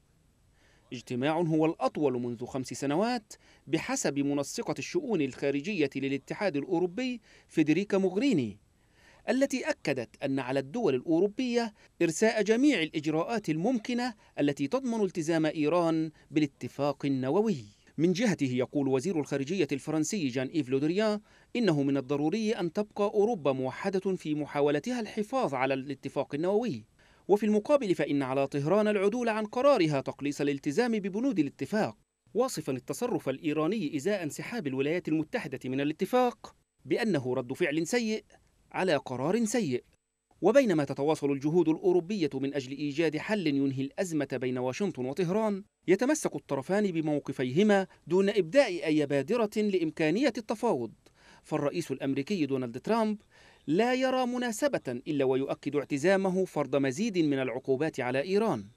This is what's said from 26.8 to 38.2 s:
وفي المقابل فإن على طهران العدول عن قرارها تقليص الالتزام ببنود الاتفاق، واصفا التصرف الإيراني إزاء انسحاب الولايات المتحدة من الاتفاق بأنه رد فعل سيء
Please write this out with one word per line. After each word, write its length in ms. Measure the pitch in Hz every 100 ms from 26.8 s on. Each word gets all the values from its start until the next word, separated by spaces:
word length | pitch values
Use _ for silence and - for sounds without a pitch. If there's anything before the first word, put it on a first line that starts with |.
| - _ _ _ -
وفي 180 | 202 214
المقابل 500 | 214 208 294 214 165
فإن 280 | 147 143
على 240 | 131 135 139
طهران 400 | 147 143 202 214
العدول 420 | 208 202 247 233
عن 160 | 214 214
قرارها 560 | 247 269 262 160 143
تقليص 400 | 131 - 139 143
الالتزام 500 | 143 139 151 143 247
ببنود 480 | 220 190 196 269 196
الاتفاق، 580 | 139 - 139 214 147 - _ _ _
واصفا 400 | 202 254 170 147
التصرف 560 | 131 - 143 240 175 143
الإيراني 680 | 135 143 151 160 220 147 135
إزاء 280 | 151 208
انسحاب 440 | 160 - 156 233 147
الولايات 400 | 131 139 175 170
المتحدة 520 | 156 156 240 156 127 127
من 160 | 131
الاتفاق 760 | 147 151 190 247 247 233 - - _ _ 131
بأنه 480 | 302 240 156 127
رد 200 | 131 123
فعل 340 | 135 175 156 165
سيء 360 | 233 220 220